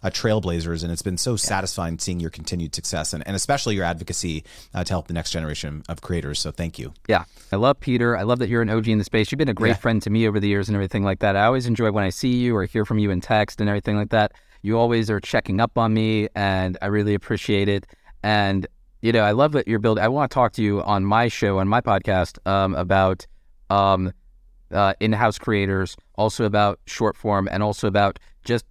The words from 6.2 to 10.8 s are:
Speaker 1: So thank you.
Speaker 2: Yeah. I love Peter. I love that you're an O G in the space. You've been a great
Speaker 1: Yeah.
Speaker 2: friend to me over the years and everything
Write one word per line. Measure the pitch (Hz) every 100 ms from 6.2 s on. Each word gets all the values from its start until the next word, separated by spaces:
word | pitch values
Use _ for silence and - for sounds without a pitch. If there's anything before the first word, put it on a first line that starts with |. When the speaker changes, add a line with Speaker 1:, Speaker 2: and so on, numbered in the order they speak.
| 71 73
Speaker 1:
So | 78
thank | - 85 -
you. | - - -
Speaker 2:
Yeah. | 98 85 - -
I | 98
love | 120 143
Peter. | - 123 120 113
I |
love | 104 123
that | 117
you're | 117
an | 113
O | 110
G | 113
in | 110
the |
space. | 98 113 107
You've | 139
been | 147
a |
great | 95 113
Speaker 1:
Yeah. | 107
Speaker 2:
friend | - 110
to | 101
me | 110 113
over | 104
the | 101
years | 101 101
and |
everything | 104